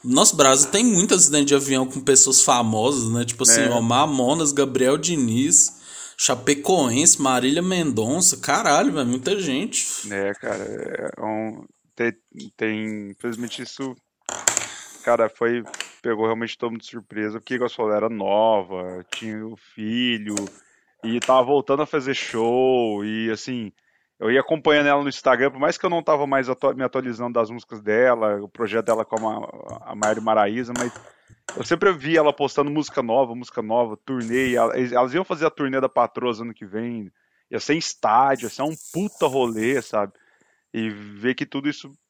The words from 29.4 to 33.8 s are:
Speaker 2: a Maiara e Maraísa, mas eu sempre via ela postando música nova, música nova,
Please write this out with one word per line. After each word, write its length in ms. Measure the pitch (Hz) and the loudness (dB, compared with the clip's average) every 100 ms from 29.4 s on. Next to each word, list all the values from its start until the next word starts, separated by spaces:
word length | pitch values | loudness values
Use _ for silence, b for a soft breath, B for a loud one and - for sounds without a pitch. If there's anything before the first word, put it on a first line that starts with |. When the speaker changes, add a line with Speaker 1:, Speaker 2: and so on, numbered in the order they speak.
| - - - - | -10 -14 -16 -16
Speaker 2:
a 120 | - | -14
Maiara 260 | 104 107 110 | -2 -2 0
e 20 | |
Maraísa, 500 | 110 110 101 113 120 123 | 2 4 2 0 -6 -6
mas 160 | 123 - - b b b - - | -6 -8 -20 b b b -16 -12
eu 80 | |
sempre 280 | 120 170 196 | -4 2 2
via 260 | 170 139 160 | 2 2 4
ela 120 | 147 | 4
postando 380 | - 139 - 143 | 2 0 0 0
música 320 | 151 143 - | -2 -2 -4
nova, 320 | 120 120 127 | 0 2 0
música 260 | 117 123 - | -4 -8 -8
nova, 380 | 107 117 | -2 0